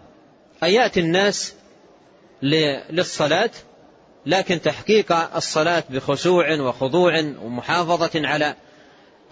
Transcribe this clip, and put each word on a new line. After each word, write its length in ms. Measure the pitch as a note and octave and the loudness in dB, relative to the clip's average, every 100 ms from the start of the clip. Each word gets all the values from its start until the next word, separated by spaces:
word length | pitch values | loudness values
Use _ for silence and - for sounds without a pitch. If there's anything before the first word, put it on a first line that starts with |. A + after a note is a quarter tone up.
| - - _ _ _ _ | -20 -20 _ _ _ _
أي 100 | E3 | 2
يأتي 260 | A3 A3+ G3 | 2 2 0
الناس 540 | E3 F3+ G3+ F#3 - - - - - _ _ _ _ _ | 2 2 2 0 -8 -14 -20 -20 -20 _ _ _ _ _
ل-، 380 | C3+ D#3 D3 C3 - | 0 2 0 -2 -4
للصلاة، 600 | D#3+ E3+ - D3+ E3 A3+ - - - - _ _ _ C#3 | -4 -4 -2 0 2 0 -4 -20 -20 -20 _ _ _ -2
لكن 360 | F#3 F#3 E3+ | -2 0 -2
تحقيق 720 | D#3 C3+ - G#3+ - E3+ E3 E3 | -2 -2 2 2 2 0 -2 -4
الصلاة 480 | - D#3 D#3+ E3+ - | -2 0 0 0 -2
بخشوع 680 | C3 - C#3 F3 F3+ D3+ D#3 | -6 -4 0 2 4 2 0
وخضوع 600 | C3 - C3 E3 F3 D#3+ D3+ B2+ | -2 -2 0 2 4 2 -2 -6
ومحافظة 840 | A2 A#2+ B2+ E3+ E3+ E3+ E3 E3 C#3 | -10 -8 -2 -2 0 0 0 -2 -2
على 280 | D3+ D3+ - - - - - - _ _ | 0 -2 -4 -14 -20 -20 -20 -20 _ _